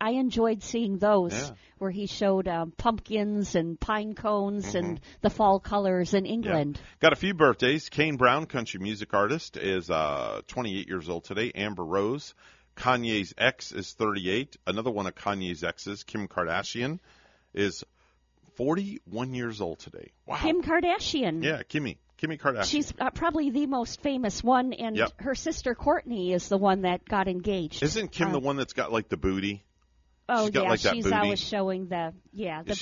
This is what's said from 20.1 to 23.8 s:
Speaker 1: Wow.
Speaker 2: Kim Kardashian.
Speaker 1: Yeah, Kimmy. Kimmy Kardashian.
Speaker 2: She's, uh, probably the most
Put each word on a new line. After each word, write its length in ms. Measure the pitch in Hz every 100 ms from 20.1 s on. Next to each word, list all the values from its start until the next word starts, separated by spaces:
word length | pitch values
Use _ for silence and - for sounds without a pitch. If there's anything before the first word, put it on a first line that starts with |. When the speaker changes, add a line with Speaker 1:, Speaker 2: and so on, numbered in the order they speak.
| _ -
Speaker 1:
Wow. 100 | -
Speaker 2:
Kim 240 | 320 349
Kardashian. 800 | 320 330 349 381 - 294 196 160
Speaker 1:
Yeah, 220 | 156 151
Kimmy. 340 | - 151 127 - _ -
Kimmy 160 | 156 156
Kardashian. 320 | 139 117 95
Speaker 2:
She's, 240 | 294 285 -
uh, 120 | 262
probably 380 | - 339 330 269
the 160 | 247 285
most 360 | 262